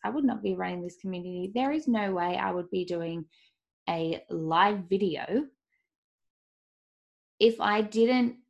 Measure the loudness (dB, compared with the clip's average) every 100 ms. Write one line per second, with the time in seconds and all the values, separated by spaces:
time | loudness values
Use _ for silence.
0 | -6 0 0 0 -4 -4 -4 -6 -8 -10
1 | -8 -8 -8 -6 -6 -2 -2 0 0 0
2 | 0 0 0 -2 -2 -2 -4 -4 -2 -4
3 | -4 -6 -8 _ _ _ _ _ -4 -2
4 | -2 -4 -6 -6 0 4 4 2 -2 0
5 | 0 -2 -2 -4 -4 _ _ _ _ _
6 | _ _ _ _ _ _ _ _ _ _
7 | _ _ _ 4 4 4 2 2 2 4
8 | 4 4 2 -2